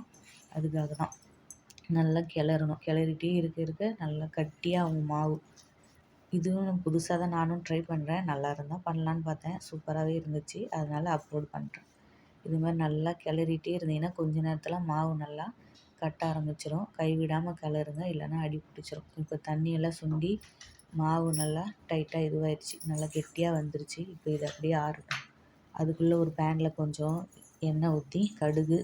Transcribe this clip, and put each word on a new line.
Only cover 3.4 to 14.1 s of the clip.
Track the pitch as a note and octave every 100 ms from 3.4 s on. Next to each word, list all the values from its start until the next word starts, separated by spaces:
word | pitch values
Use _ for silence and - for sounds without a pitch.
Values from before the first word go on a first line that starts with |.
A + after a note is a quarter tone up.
| E3 E3
இருக்க | D#3+ D#3+ G#3+ G#3+
நல்லா | D#3 D3+ D#3
கட்டியாகும் | E3 D#3 - F3 F3+ E3+ D#3+ D3+
மாவு. | D3+ D#3 D3+ - - - _ - _ _ _ _
இதுவும் | F3+ E3+ F#3+ F#3+ F#3
புதுசா | E3 E3+ E3 F3
தான் | F3 E3+
நானும் | E3 F3
ட்ரை | E3+ D#3+
பண்றேன். | E3+ D#3+ D3 E3+ F3
நல்லா | C#3+ C#3+
இருந்தா | C#3+ C#3+ F3
பண்ணலான்னு | E3+ D#3+ D#3+ E3
பார்த்தேன். | D#3+ D#3 D#3+ F#3+
சூப்பராவே | - D#3+ D#3 D#3 D#3+ E3
இருந்துச்சு. | D#3 D3+ D3+ F3+ -
அதனால | D#3+ D3+ D3 E3+
அப்லோட் | D#3 - D3+ D3
பண்றேன். | D3 D3 - - _ - - - -
இது | - D#3+
மாதிரி | D#3+ E3
நல்லா | D#3 D3+ D#3+
கிளறிட்டே | F3 - D#3+ E3 E3 -
இருந்தீங்கன்னா, | F3 D#3 D3+ F3